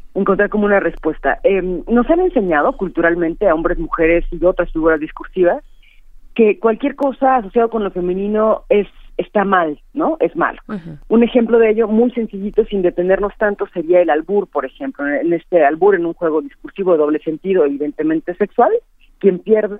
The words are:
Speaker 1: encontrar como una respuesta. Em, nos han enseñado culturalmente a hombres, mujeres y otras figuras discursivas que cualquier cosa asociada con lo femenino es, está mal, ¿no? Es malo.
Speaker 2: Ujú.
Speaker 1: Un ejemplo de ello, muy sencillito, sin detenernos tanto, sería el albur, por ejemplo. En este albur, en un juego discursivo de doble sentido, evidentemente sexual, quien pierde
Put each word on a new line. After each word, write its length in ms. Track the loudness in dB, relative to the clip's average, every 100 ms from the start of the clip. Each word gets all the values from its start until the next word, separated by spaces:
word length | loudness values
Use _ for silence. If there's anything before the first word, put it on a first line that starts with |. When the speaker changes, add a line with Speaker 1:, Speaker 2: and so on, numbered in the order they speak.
| -10
Speaker 1:
encontrar 360 | -2 0 0 0
como 160 | 0 2
una 140 | 2
respuesta. 600 | 0 -4 -6 -4 -2 0
Em, 400 | 2 0 -2 -6 0
nos 220 | 0 2
han 120 | 2
enseñado 540 | 2 0 0 2 0 -2
culturalmente 720 | -4 0 0 0 -2 0 0
a 60 | 2
hombres, 220 | 0 -2
mujeres 480 | -4 0 2 2 -2
y 120 | 0 0
otras 260 | 0 -2
figuras 280 | -2 0 0
discursivas 640 | -2 -12 -8 0 0 0 -6 -20 -20 -20 -20 -20 -6
que 260 | 2 2 2
cualquier 360 | 0 0 -4 -2
cosa 420 | -4 0 0 0
asociada 320 | 0 0 0
con 140 | 0
lo 80 | -4
femenino 720 | -4 -4 -2 -2 0 0 0 0
es, 200 | 0 0 -8 -12 -10
está 280 | -4 -2 0
mal, 340 | 0 0 -4 -10
¿no? 240 | -4 -2 0
Es 160 | -2 -2
malo. 240 | -4 -4 -12
Speaker 2:
Ujú. 300 | -14 -14 -16 0
Speaker 1:
Un 160 | 2
ejemplo 340 | 4 2 2 4
de 100 | 4
ello, 180 | 2 0
muy 240 | 2 0
sencillito, 540 | -2 -6 -6 -4 -2 0
sin 160 | 0
detenernos 500 | -2 0 0 0 -2 -2
tanto, 300 | -2 -2 -6
sería 280 | -6 2 2
el 80 | 4
albur, 380 | 0 0 -2 -2
por 180 | -4 -6
ejemplo. 420 | -8 -12 -6 -4
En 240 | -2 -2
este 320 | -2 0 2 2
albur, 300 | 4 2 2
en 100 | 0
un 80 |
juego 280 | -4 -2 -2
discursivo 500 | -4 -10 -12 -4 0
de 60 | 2
doble 220 | 2 -2
sentido, 440 | -4 -6 0 2
evidentemente 720 | 2 -2 -6 -4 -2 -2 -4 -6
sexual, 360 | -2 2 2 2 -4 _ _ _
quien 200 | 0 0
pierde 380 | 2 0 0